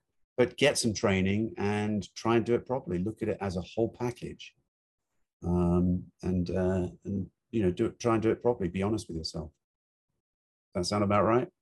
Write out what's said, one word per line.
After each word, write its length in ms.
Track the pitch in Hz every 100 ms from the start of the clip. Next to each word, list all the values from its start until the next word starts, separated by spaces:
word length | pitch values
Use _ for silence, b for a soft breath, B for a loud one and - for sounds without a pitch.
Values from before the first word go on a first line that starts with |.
| _ _ _ -
but 220 | 120 -
get 220 | 135 -
some 160 | 120 98
training 580 | 107 95 95 104 110 -
and 480 | 101 104 104 107 87 -
try 220 | 113 117
and 60 |
do 120 | 104 120
it 100 | -
properly. 320 | 123 - 90
Look 240 | 98 107
at 80 | 107
it 80 | 95
as 160 | 98 90
a 60 |
whole 340 | 87 - 113 -
package, 560 | 120 - - - - - _ _ _ _ _ _ _ _ 87
um, 580 | 87 87 90 90 90 - _
and, 260 | 90 90 87
uh, 380 | 90 92 92 87 - 92
and, 220 | 98 - _ _
you 100 | 113
know, 80 | 92
do 160 | 90 113
it, 140 | -
try 160 | 120 113
and 80 |
do 80 | 110
it 100 | 101
properly. 260 | 120 120 90
Be 140 | 92
honest 260 | 101 110 -
with 100 | 82
yourself. 340 | 82 82 80 - _ _ _ _ _ _ _ _ _ _ _
That 120 | 92 90
sound 180 | 101
about 220 | 101 104 98
right? 220 | 123 131 -